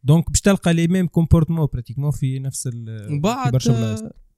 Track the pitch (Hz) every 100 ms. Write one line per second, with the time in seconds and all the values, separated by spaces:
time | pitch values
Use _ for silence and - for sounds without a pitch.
0 | 127 165 - - 202 190 175 165 170 185
1 | 175 - 165 170 156 165 147 123 - 117
2 | 143 139 135 131 135 - 131 117 113 110
3 | 104 147 180 254 247 127 - 113 113 107
4 | 220 - _